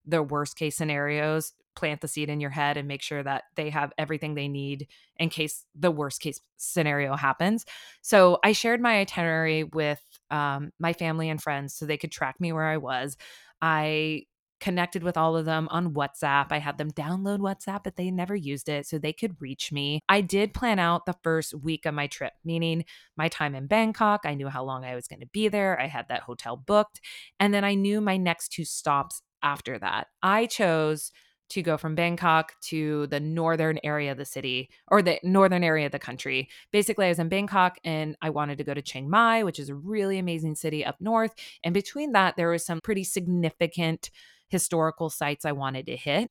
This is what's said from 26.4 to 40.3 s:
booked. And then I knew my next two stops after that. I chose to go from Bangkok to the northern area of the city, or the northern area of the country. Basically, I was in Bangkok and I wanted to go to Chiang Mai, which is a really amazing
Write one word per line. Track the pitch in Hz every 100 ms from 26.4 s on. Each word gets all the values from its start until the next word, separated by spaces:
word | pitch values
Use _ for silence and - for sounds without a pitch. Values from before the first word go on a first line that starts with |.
| 117 127
booked. | 131 208 214 - - - - -
And | 202
then | 202
I | 202
knew | 202 202 208
my | 208 190
next | 180 170 -
two | - 156
stops | - 156 143 139 - _ -
after | 147 139 - 123
that. | 95 104 - -
I | 190 208
chose | 240 - 190 160 156 151 - _ _ _ -
to | 196
go | 165 156
from | 160
Bangkok | 156 170 170 175 160 160 -
to | - 160 151 151 143
the | 143
northern | 151 165 165 165 160 156
area | 151 147 143
of | 135
the | 143
city, | 135 131 127 131 - -
or | 208
the | 180 160
northern | 185 196 190 180
area | 175 156 143
of |
the | 143
country. | - 127 143 131 135 - -
Basically, | 208 202 208 185
I |
was | 170
in | 165
Bangkok | 190 202 196 180 180
and | 170 156 156 151
I | 160
wanted | 147 147 143
to |
go | 143
to | 143
Chiang | - 131 139
Mai, | 208 233 226
which | 196 -
is | 143
a |
really | 143 175 214 196 190
amazing | 180